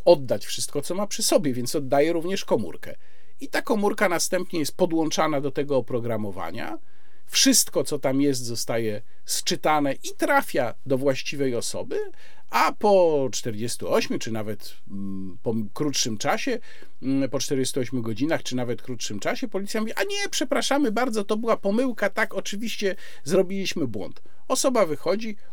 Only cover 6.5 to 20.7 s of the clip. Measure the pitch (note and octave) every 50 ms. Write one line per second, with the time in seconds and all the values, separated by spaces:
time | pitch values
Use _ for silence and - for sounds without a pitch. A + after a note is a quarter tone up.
6.5 | F2 A2+ - - E4 D#4+ - - - - - - - - - - - - - C4+
7.5 | B3 - - - - F3 C3+ - D3+ C#3 - C#3 C3+ C3+ C#3+ C#3+ C#3 A#2+ B2+ A#2
8.5 | A#2 A2 - - B2 A#2 A2+ A2 G#2 G#2 - - - - - - - - - -
9.5 | F3+ - - E3 D#3 D3+ C#3+ C#3 C3 - - - - - E4+ - C#4+ C#4 - -
10.5 | - D#3 B2+ A2+ A#2 - - C3 C3+ B2+ C3+ C#3+ C3 B2+ - - - C#3 C#3+ C3+
11.5 | A#2+ A2+ - - - F#2 - C3+ - G#4+ G#4+ F#4+ - - - - - - - -
12.5 | - A#3 D4+ - - - - G#3+ G3+ F#3+ F3+ E3 D#3 C#3+ C3+ B2 - - - B2+
13.5 | G#2 G#2 A2+ B2 - - - F2+ C#3 A3 A3+ - A3+ - - A#2+ A2 A2 G#2 G#2+
14.5 | G#2 G#2 - - - - - - G2+ G2 G2 G2 G2 F#2+ F#2+ F#2+ F#2+ - - B2
15.5 | A2 A2+ G#2+ G2+ - - D3+ D3 C3 - - B2 A2 G2+ - C#3+ F#3+ A3 - C#4
16.5 | A#3 - - - - - - - - - - C3 C3+ C3+ C#3 B2+ - C3+ - -
17.5 | D3 C3 C3 - - C#3 B2 - C3+ B2+ A2+ A#2 G#2+ G2+ C3+ D#3+ D#3+ C3 - -
18.5 | B2+ B2 B2 A#2 A#2 A2 - - B2 A2 - - A2 G#2 - E3 A#3+ - C4+ A3
19.5 | - F#3+ G3 G3 - A3 A3 A3 - - G3 G4+ G4+ G4+ G4+ G4 - - D#4 -
20.5 | - A#3+ B3+ -